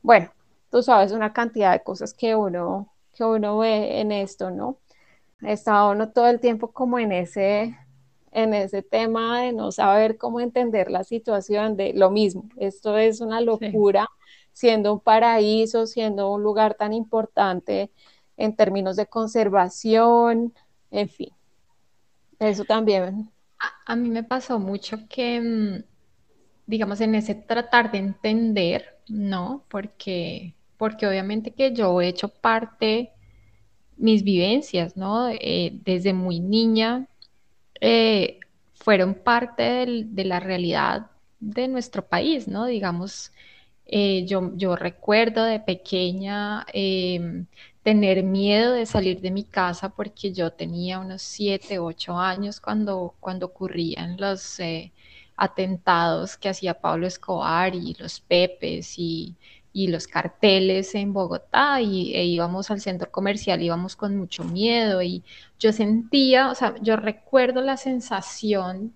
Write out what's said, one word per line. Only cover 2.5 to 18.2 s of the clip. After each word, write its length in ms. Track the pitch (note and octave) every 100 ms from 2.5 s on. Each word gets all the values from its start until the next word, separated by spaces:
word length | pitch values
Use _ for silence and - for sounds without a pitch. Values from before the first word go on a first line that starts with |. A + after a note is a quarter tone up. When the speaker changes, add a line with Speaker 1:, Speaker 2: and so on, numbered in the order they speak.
| F3 F3 F#3+ G#3 _ _
Speaker 1:
que 100 | _ A3+
uno 340 | A3 G#3 G#3+
ve 420 | A3+ G#3+ G#3 -
en 100 | G#3+
esto, 400 | G3+ G3 - F#3
¿no? 280 | F#3 A#3 C4+ _ _ _ _ _ _
Está 440 | G#3+ G#3 A3+ G#3 G#3
uno 240 | G3+ A3
todo 160 | B3 A#3+
el 120 | A#3+
tiempo 320 | A#3+ A3 A3+
como 260 | - B3+ B3
en 120 | A3
ese, 680 | F3+ F3 G#3 G3 G#3 A3+ - - _ _ _ _
en 220 | A3 A3
ese 280 | G#3 G3 G3
tema 580 | - F#3+ A3+ A3+ A3+ A#3+
de 120 | B3+
no 180 | A3+ G#3+
saber 460 | F#3 G3 G#3 A3 A3
cómo 220 | A#3+ A#3
entender 500 | A#3+ B3 B3 G#3+ F#3
la 120 | F3+
situación, 760 | F#3+ A#3 A3+ G3+ F#3+ G#3 A3 G3+
de 160 | G3
lo 160 | - F#3
mismo. 380 | G#3 G#3 F#3 - -
Esto 400 | G3 G3 G#3+ G#3+
es 240 | A3+ A3
una 200 | A3+ A3+ A#3 A3
Speaker 2:
Sí. 80 | A3
Speaker 1:
locura, 360 | G#3+ G3+ G3 G#3 _ _ - _
siendo 400 | - A#3+ A3 G#3
un 60 | G#3
paraíso, 840 | - A3 A#3 A3+ G#3+ A3 A3 A3+ A3+
siendo 440 | A#3+ A3 G3+ G3
un 100 | G#3
lugar 320 | G#3 G#3 G#3+ -
tan 180 | G#3
importante 1000 | A3 A3 A3+ A3 - G3 F#3 - G3 G3+ _ _ _